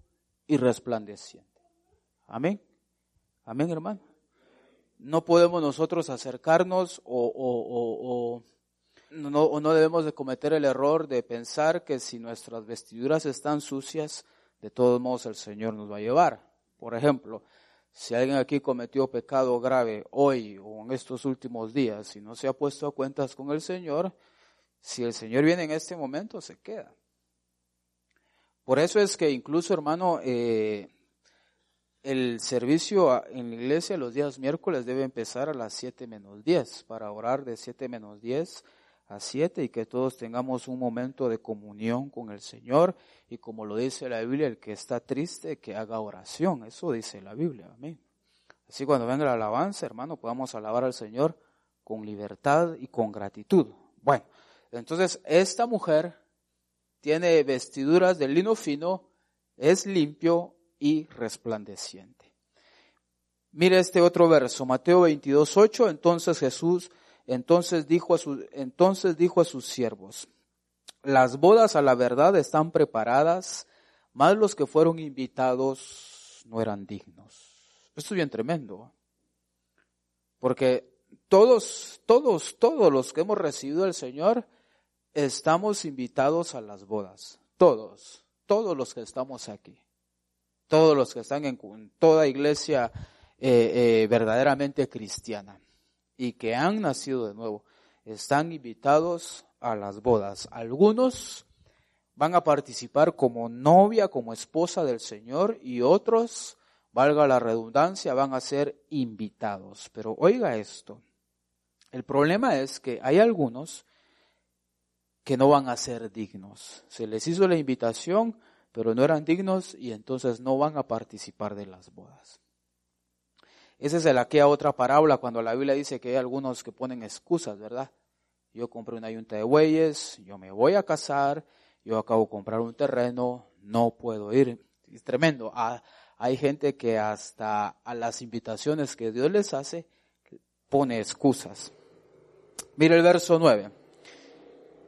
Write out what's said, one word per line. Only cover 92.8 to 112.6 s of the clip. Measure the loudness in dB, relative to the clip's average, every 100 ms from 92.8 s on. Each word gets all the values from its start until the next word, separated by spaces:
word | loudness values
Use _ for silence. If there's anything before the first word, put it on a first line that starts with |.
| -2 -6 -18 _ _ _
eh, | 4 6 6 4 6 6
eh, | 4
verdaderamente | 4 4 2 2 2 -2 -2 -4
cristiana | -6 -12 -12 -12 -12 -12 -20 _ _ _ _ _ -8
y | -8
que | -6 -4
han | 0 0 0
nacido | -2 -4 -4 -4 -4
de |
nuevo, | -8 -10 -10 -14 _ _ _
están | -16 -14 -2 -2 -2
invitados | -8 -14 -4 2 2 2 -4 -10 -20 -20 _
a | -6 -6
las | -8 -4
bodas. | 2 2 0 -10 -14
Algunos | -12 -8 2 4 4 0 -2 -12 -18 -20 _ _ _ _ _ _
van | -2 2
a | 4
participar | 4 2 0 -12 -2 2 2 4
como | 0 0 -8
novia, | 0 6 8 8 4 0
como | -2 -8
esposa | -10 -4 -2 -2 -2
del | -2 -4
Señor, | -8 -16 -8 -2 -2 -2
y | -8 2
otros, | 4 4 4 0 0 -6 -16 -18 _ _ _
valga | 2 4 6 4
la | 4
redundancia, | 2 -2 0 0 0 -2 -2
van | 0 0
a | -2
ser | -4 -4 -4 -6 _
invitados. | -6 -6 -6 -12 -8 -8 -8 -12 -20 -18
Pero | -12 -10 2
oiga | 2 2 -2 -4
esto, | -8 -16 -20 -20 _ _ _ _ _ _ _ _ _
el | -14
problema | -4 0 2 2 0
es | 0